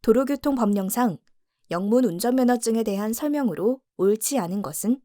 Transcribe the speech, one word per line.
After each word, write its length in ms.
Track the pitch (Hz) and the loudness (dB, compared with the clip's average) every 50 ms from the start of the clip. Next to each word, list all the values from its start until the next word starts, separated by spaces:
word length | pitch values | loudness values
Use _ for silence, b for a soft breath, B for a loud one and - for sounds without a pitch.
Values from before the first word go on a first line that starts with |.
도로교통법령상 1160 | - - 226 240 269 254 285 277 - 294 277 247 233 202 202 202 190 190 - 240 247 233 160 - _ _ _ _ _ _ _ _ _ _ | 4 4 4 4 4 2 -2 -2 0 0 0 2 2 2 2 0 -2 -2 0 0 0 0 0 -4 _ _ _ _ _ _ _ _ _ _
영문 340 | 165 175 190 208 226 254 262 | -6 -4 0 2 2 4 4
운전면허증에 760 | 220 165 175 - 233 254 262 254 240 247 240 233 226 220 226 226 | 2 0 0 -2 0 2 2 2 2 2 2 0 0 0 0 0
대한 280 | 214 196 196 208 214 | -2 -4 -4 -4 -4
설명으로 680 | 226 - 311 302 294 294 277 226 160 - 175 220 262 262 _ _ _ | -4 -4 -4 -2 -2 0 -2 -2 -2 0 0 0 -2 -2 _ _ _
옳지 420 | - 180 196 208 214 - - 277 262 | 0 2 2 2 0 -2 -4 -2 -2
않은 220 | 185 - 185 208 | -4 -2 -6 -6
것은? 400 | 196 - - - - 202 247 285 _ | -6 -6 -8 -6 -2 -2 -2 -2 _